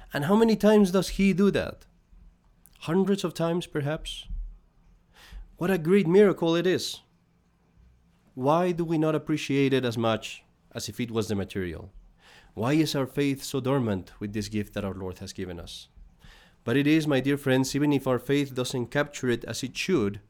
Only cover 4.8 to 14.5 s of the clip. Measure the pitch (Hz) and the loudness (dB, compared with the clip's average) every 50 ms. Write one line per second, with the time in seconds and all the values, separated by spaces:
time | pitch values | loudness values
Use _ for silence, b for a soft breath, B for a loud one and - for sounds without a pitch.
4.8 | _ _ _ _ _ B B B B B B B B B - - 160 190 190 175 | _ _ _ _ _ B B B B B B B B B -10 -4 -2 0 0 0
5.8 | 151 165 196 202 185 160 180 202 214 190 160 - 175 165 165 170 165 185 170 113 | 2 4 4 4 4 6 6 6 6 6 4 2 0 0 2 2 2 0 0 0
6.8 | - - - - - _ _ _ _ _ _ _ _ _ _ _ _ _ _ _ | -2 -6 -10 -12 -16 _ _ _ _ _ _ _ _ _ _ _ _ _ _ _
7.8 | - _ _ _ _ _ _ _ _ _ _ 131 127 139 156 170 185 180 165 160 | -20 _ _ _ _ _ _ _ _ _ _ -2 0 2 2 2 2 0 0 -2
8.8 | 170 160 170 151 156 156 156 147 151 - 156 151 - - 139 139 139 131 135 127 | -2 -2 0 2 2 2 0 0 -2 -4 -4 -4 -2 0 2 2 2 4 2 2
9.8 | 123 120 110 120 113 113 110 110 - - - - - _ _ _ _ _ - 120 | 0 0 -2 0 0 0 0 0 -4 -10 -14 -18 -20 _ _ _ _ _ -12 -10
10.8 | - - 104 - 123 113 110 113 101 104 107 98 95 - - 101 92 87 78 - | -10 -8 -6 -6 -6 -4 -2 -2 -2 -2 -2 -4 -4 -4 -6 -6 -6 -6 -8 -10
11.8 | 90 98 - - - - _ b b b b b b b b - 110 131 151 156 | -14 -16 -20 -20 -20 -20 _ b b b b b b b b -4 -2 0 2 2
12.8 | 156 147 - 143 131 127 - 147 143 139 139 139 - - - 135 123 127 139 139 | 2 0 -2 -4 -4 -4 -2 -2 -2 -2 -2 -4 -6 -6 -6 -4 -2 0 0 0
13.8 | 120 110 101 92 90 - - - 107 104 101 110 101 104 | 0 0 -2 -4 -6 -10 -12 -10 -10 -6 -6 -6 -6 -4